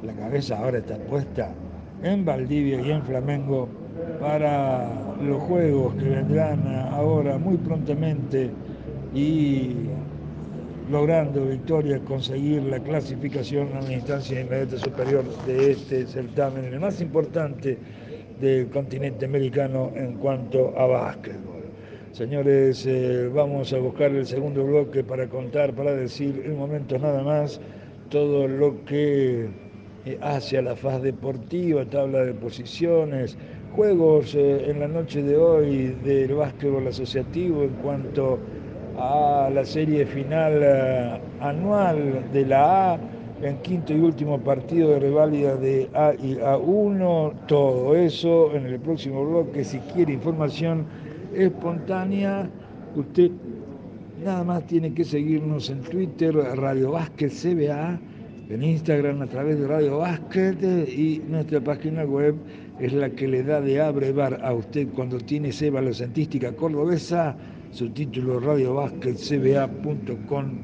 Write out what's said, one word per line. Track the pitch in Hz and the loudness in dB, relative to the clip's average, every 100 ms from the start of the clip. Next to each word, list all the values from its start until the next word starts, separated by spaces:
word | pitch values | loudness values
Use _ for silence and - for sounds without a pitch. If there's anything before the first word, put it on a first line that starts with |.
la | 110 | -10
cabeza | 110 110 143 135 107 | -10 -4 -4 -2 -2
ahora | 127 123 | -2 -2
está | 107 107 | -4 -10
puesta | 101 139 135 - 101 - - - - - | -4 -4 -4 -4 -6 -8 -12 -14 -14 -6
en | 165 202 | -2 0
Valdivia | 175 135 127 147 139 131 | 0 -2 0 0 2 0
y | 131 | 0
en | 156 | -2
Flamengo | 127 131 135 143 139 135 120 - - 165 165 160 | 0 -2 -2 -2 0 -2 -2 -10 -12 -10 -8 -4
para | 143 151 151 143 135 127 120 135 135 - | -2 0 2 2 0 0 -2 -6 -8 -4
los | 143 139 | -2 -2
juegos | 147 180 165 139 127 - | 2 2 4 4 2 0
que | 135 | 0
vendrán | 135 143 151 156 147 135 135 131 | 0 2 2 2 0 0 -2 -2
ahora | 139 151 156 143 135 | 0 2 4 2 0
muy | 170 175 | 2 0
prontamente | 160 160 139 147 160 147 123 135 127 101 - - - - - 131 | 0 -2 -2 0 0 -2 0 0 -2 -4 -12 -12 -10 -10 -6 0
y | 147 160 143 135 127 120 113 107 - - - - - - - - - | 2 4 2 2 0 -4 -4 -6 -8 -10 -12 -12 -12 -12 -12 -10 -2
logrando | 147 151 165 147 139 135 | 2 4 4 2 0 0
victorias, | 131 123 160 147 135 | -2 0 0 2 -2
conseguir | - 135 127 135 143 151 | -2 -6 -4 -2 0 0
la | 135 131 | 0 -2
clasificación | 139 156 131 131 139 143 120 143 143 135 | -2 -2 -2 -6 -4 -4 -2 -2 -2 -4
a | |
una | 135 | -6
instancia | 127 117 139 135 127 | -6 -4 -4 -4 -6
inmediata | 127 131 135 127 | -2 -2 -2 -4
superior | - - 127 139 127 151 127 | -4 -2 2 2 0 -6 -2
de | 127 139 | 4 4
este | 135 - 131 117 | 4 -2 -4 -4
certamen, | 147 120 110 139 135 127 | -6 -6 0 0 -2 -8
el | 131 | -4
más | 196 185 | -4 -4
importante | 170 147 151 165 151 127 135 117 - - - - - - | 0 0 0 -2 -4 -4 -4 -4 -8 -16 -14 -16 -16 -2
del | 135 131 120 | 2 2 0
continente | 139 135 131 139 117 131 | -4 -4 -6 -6 -6 -2
americano | 139 135 135 135 131 131 139 | 0 0 0 -2 -2 -4 -4
en | 127 | -6
cuanto | 120 135 131 117 131 127 - | -4 -2 -2 0 2 2 4
a | 127 | 2
básquetbol. | 123 113 - - 101 - - - - - - - | 4 0 -8 -12 -12 -12 -14 -14 -16 -18 -18 -18
Señores, | - 120 143 139 139 135 127 131 | -8 -4 0 4 6 6 2 0
eh, | 131 127 123 123 | 0 0 0 0
vamos | 139 143 143 127 | 2 2 0 -2
a | 135 | -2
buscar | 127 - 143 | -2 2 2
el | 139 123 | 2 -2
segundo | 127 143 139 | -2 -2 0
bloque | 135 147 131 135 | 2 2 2 -2
para | 120 127 123 | -2 -4 -4
contar, | 127 127 147 143 | -6 -4 0 0
para | 120 143 139 | 0 -2 0
decir | 123 - 143 135 156 | -2 -4 -4 -4 -6
en | 147 | -4
momentos | 139 151 139 131 | -4 -4 -4 -2
nada | 151 139 | 0 0
más | 139 151 147 - - - - - - | 2 0 0 -6 -14 -16 -18 -18 -2
todo | 147 147 143 135 | 0 2 2 2
lo | 135 147 117 98 | 4 2 2 -4
que, | 143 147 143 131 120 110 98 - - - - 131 | 0 2 4 2 0 -4 -8 -16 -18 -18 -16 -12
eh, | - | -8
hace | 147 143 - 135 | -4 -4 0 0
a | |
la | 123 113 | 0 -2
faz | 135 131 | -2 -2
deportiva, | 135 120 135 127 110 175 175 147 123 | -2 -2 -6 -6 -6 -2 0 0 0
tabla | 139 139 135 127 | 0 2 2 2
de | 107 | -2
posiciones, | 113 110 120 - 165 165 151 135 117 - - - - - | -8 -8 -12 -2 4 4 2 -2 -4 -6 -14 -14 -6 2
juegos, | 214 185 160 156 127 147 | 4 8 8 8 6 4
eh, | 139 139 135 | 4 4 0
en | 147 | -2
la | 147 | -2
noche | 165 160 143 | -2 -2 -2
de | 143 147 | 4 6
hoy | 165 160 147 135 131 127 | 8 8 6 2 0 -2
del | 139 139 131 143 | 2 4 4 2
básquetbol | 147 139 143 139 131 | 0 0 0 0 0
asociativo | 117 127 139 123 165 180 151 | -4 -2 -2 -2 -2 0 2
en | 139 117 | 2 0
cuanto | 139 139 135 143 135 123 - - - - - - | -4 -4 -2 0 2 0 -4 -12 -12 -12 -10 -6
a | 127 147 147 143 135 | 0 4 4 4 4
la | 139 131 | 2 0
serie | 156 156 151 135 | 0 2 4 2
final, | 139 139 160 156 151 | 0 -2 2 4 6
eh, | 143 135 131 127 120 117 - - | 6 6 4 0 -2 -6 -10 -6
anual | 143 151 190 208 185 151 143 131 127 | -4 -2 0 2 2 2 0 -2 0
de | 135 135 | 0 4
la | 135 147 196 190 | 6 8 6 4
A, | 165 - - - - | 2 -4 -12 -12 -6
en | 143 139 | -6 -6
quinto | - 180 156 | -4 -4 0
y | 151 | 4
último | 165 143 147 139 | 4 4 -2 0
partido | 117 135 127 165 156 | 2 0 2 4 6
de | 143 | 6
reválida | 139 147 156 147 143 131 | 4 4 4 4 2 2
de | 135 135 131 | 2 2 0
A | 139 151 | 4 4
y | 135 135 131 | 2 -2 0
A | 123 139 | 2 2
uno, | 160 202 208 196 180 170 151 147 - | 4 4 2 2 2 2 0 -4 2
todo | 147 139 127 131 | 4 4 2 4
eso | 165 175 - 165 165 156 147 | 4 4 2 4 6 6 4
en | 127 | -2
el | 127 | -4
próximo | 143 160 139 135 143 | -4 -4 -2 -2 0
bloque. | 170 165 143 120 | 2 0 -2 -4
Si | 135 | -6
quiere | - 175 165 | -4 2 2
información | 135 156 160 147 - 165 165 156 - - - - - | 2 -2 0 -2 0 0 0 -4 -10 -14 -12 -8 2
espontánea, | 190 185 170 170 - 190 190 196 196 196 185 - - - - 151 | 2 2 -4 -4 -4 -2 -2 0 0 -2 -4 -8 -16 -16 -8 -6
usted | 139 - 175 175 123 - - - - - - - | 0 4 4 4 -10 -12 -12 -14 -14 -16 -16 -8
nada | 175 185 175 | -4 -2 0
más | 175 - | -2 0
tiene | 170 160 | 0 0
que | 135 | -2
seguirnos | 160 147 151 156 151 151 123 | 0 0 2 2 2 -2 -4
en | 139 | -8
Twitter, | 131 180 180 - 160 | -4 -2 -2 0 2
Radio | 156 135 131 135 135 131 | 4 2 0 0 2 2
Básquet | 165 156 - 147 | 0 -4 -2 -2
C | - 170 | -2 -2
B | 175 147 | 2 2
A, | 147 160 175 - - - - - | 0 -2 -4 -8 -16 -16 -16 -8
en | 110 | -2
Instagram | 151 160 160 147 143 143 | 0 0 2 2 2 -2
a | 131 | -4
través | 123 147 151 | -4 0 0
de | 139 | 2
Radio | 156 147 143 | 2 2 2
Básquet, | 175 160 - 190 190 185 190 180 143 | -2 -4 -2 0 2 2 2 2 0
y | 131 156 156 151 | 0 0 0 -2
nuestra | 160 147 151 | -4 0 0
página | 127 143 156 160 147 | 0 -2 -2 -2 0
web | 139 147 151 - - - - | 2 2 2 -8 -16 -16 -6
es | 127 | -2
la | 139 139 | 0 0
que | 113 135 | -2 0
le | 127 | 0
da | 135 151 | 2 0
de | 139 135 | 2 2
abrevar | 156 143 135 135 135 127 | 2 2 0 2 0 0
a | 131 | -2
usted | 120 107 147 131 117 | -2 -2 -4 -2 -4
cuando | 127 123 | -4 -6
tiene | 110 147 143 | -4 -2 -2
sed | 117 151 | -2 0
baloncentística | 135 131 117 123 120 151 139 123 | 0 0 -2 -4 -2 0 0 -2
cordobesa, | - 160 147 160 175 - 175 160 - - - - | -2 -2 0 2 0 0 0 0 -2 -12 -16 -16
su | - 117 | -6 -6
título, | 110 143 131 127 123 | -4 -4 -2 -2 0
radio | 131 147 127 135 | 2 2 2 0
básquet | 139 - 131 113 | -2 -4 -4 -4
C | - 143 | -2 2
B | 131 139 | 4 4
A | 135 | 2
punto | - 147 147 - 117 104 | -4 -6 -6 -6 -8 -4
com | 143 139 123 | -4 -4 -8